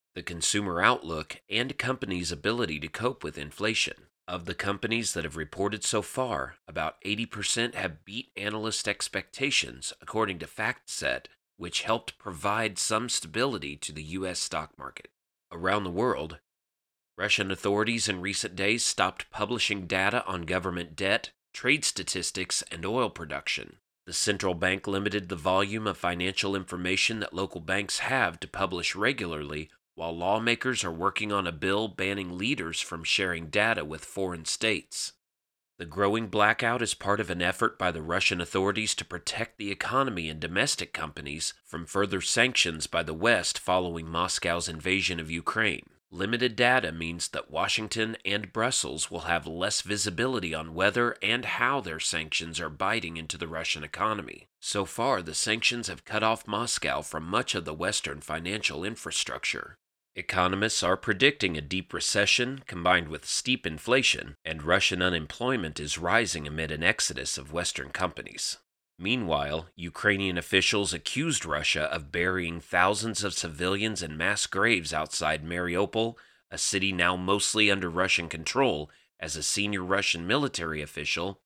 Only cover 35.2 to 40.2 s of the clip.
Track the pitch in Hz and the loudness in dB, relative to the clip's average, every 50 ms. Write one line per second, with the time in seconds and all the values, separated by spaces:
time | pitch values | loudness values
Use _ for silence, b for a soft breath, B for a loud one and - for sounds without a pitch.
35.2 | _ _ _ _ _ _ _ _ _ _ _ - 90 80 78 95 101 101 107 113 | _ _ _ _ _ _ _ _ _ _ _ -14 -12 -8 0 2 4 4 4 2
36.2 | 113 98 98 107 101 107 113 - 123 117 120 123 117 104 - - - 98 101 104 | 0 0 2 4 6 4 4 4 2 0 2 2 0 -2 -2 -2 0 0 2 2
37.2 | 104 82 90 87 87 92 95 - 117 - - - 92 90 82 82 76 80 85 95 | 2 -2 0 0 2 2 2 2 2 0 2 2 0 0 0 -2 -2 0 0 2
38.2 | - - 104 87 87 - - 95 95 101 101 110 110 107 - - - - 90 87 | 4 4 2 2 -2 0 2 4 4 4 2 2 0 0 -2 -2 -4 -8 -8 -6
39.2 | - - - - 113 - _ - 107 98 98 - - - 113 135 135 131 104 85 | -4 -4 -2 -2 -4 -6 _ -8 -6 -6 -4 -4 -2 0 2 2 2 2 0 -2